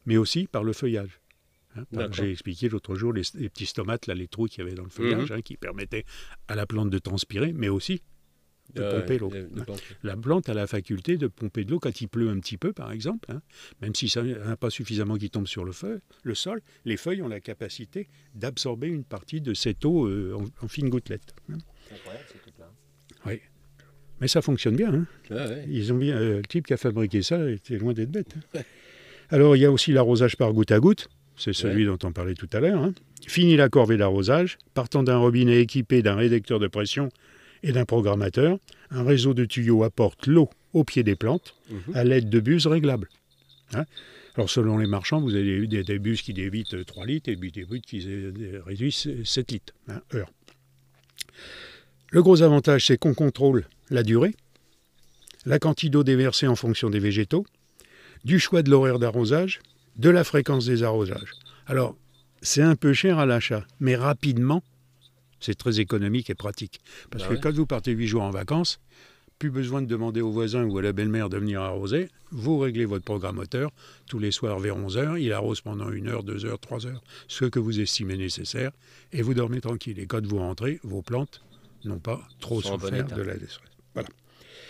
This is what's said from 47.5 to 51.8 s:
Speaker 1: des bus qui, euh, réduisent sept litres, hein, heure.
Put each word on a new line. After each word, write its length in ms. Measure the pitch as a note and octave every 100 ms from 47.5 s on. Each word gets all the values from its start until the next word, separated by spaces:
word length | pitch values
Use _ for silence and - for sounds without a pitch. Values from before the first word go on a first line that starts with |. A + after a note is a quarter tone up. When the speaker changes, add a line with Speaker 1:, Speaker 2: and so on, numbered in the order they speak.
Speaker 1:
des 120 | G2
bus 160 | F2+ A#2+
qui, 220 | - G2+ F#2
euh, 560 | G2+ F#2+ G2 G2+ G2
réduisent 440 | F2+ G2 C3+ - D3 B2+
sept 260 | G#2+ C3+ B2
litres, 220 | A2 - - -
hein, 120 | G2+ -
heure. 160 | A#2+ F2+ _ _ _ _ _ _ _ _ - - - - - - -